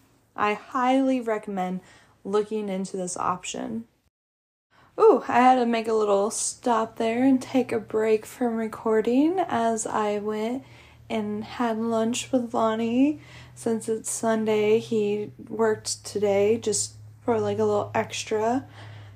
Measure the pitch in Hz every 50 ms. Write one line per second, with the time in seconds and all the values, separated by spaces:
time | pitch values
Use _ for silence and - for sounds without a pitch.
0 | _ _ _ _ _ _ _ - 208 208 208 208 - - - 269 247 254 262 269
1 | 269 262 262 254 233 226 220 208 208 - 202 190 180 185 185 180 - - - -
2 | - _ _ _ - 196 196 208 208 208 220 214 208 202 190 190 196 185 - 190
3 | 180 175 - - - - 180 185 - - - - - - 220 226 226 _ _ _
4 | _ _ _ _ _ _ _ _ _ _ _ _ _ _ _ _ _ _ - -
5 | 403 453 349 240 - - - 240 247 254 262 254 240 233 233 226 220 226 220 220
6 | 214 208 202 196 202 226 233 - - - - - - 247 233 226 226 226 226 -
7 | 226 226 226 240 254 269 269 254 254 - - 269 269 - - 226 202 - - 214
8 | 220 220 220 214 214 - - - 247 240 226 226 226 220 220 - - 233 220 220
9 | 208 233 240 262 294 320 359 381 349 - - 233 233 226 226 220 - - - -
10 | 214 208 208 208 202 214 214 214 214 226 247 269 262 - - - - - - -
11 | - - 226 220 208 208 208 208 214 - - - 247 233 226 220 226 233 226 220
12 | 226 226 240 - - - - 262 240 226 233 226 226 220 220 220 233 226 233 247
13 | 269 294 311 302 - - - - - - - - - 233 226 220 220 - 220 220
14 | - - - - - 226 220 220 220 214 214 214 208 214 214 226 226 - 233 220
15 | 208 208 208 208 208 208 - - - - - 214 226 220 220 220 - - - -
16 | - - - 208 202 202 196 196 202 208 226 233 - 220 202 - - - - -
17 | - - - - - - 233 220 208 208 202 208 220 214 208 208 202 - - 226
18 | 214 - - - - - 220 214 208 226 240 269 262 - - - - - - -
19 | - - -